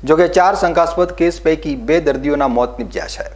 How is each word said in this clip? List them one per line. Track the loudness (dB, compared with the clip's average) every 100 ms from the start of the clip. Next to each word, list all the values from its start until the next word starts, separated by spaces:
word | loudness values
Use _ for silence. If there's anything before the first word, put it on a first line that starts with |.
જોકે | 2 4 4
ચાર | 4 4 2
શંકાસ્પદ | 0 2 0 0 -2
કેસ | 0 -2 0
પૈકી | -2 -2 -2 -6
બે | 0 0
દર્દીઓના | 2 -2 0 0 0
મોત | 0 -2 -4
નિપજ્યા | -8 -8 -10
છે | -10 -12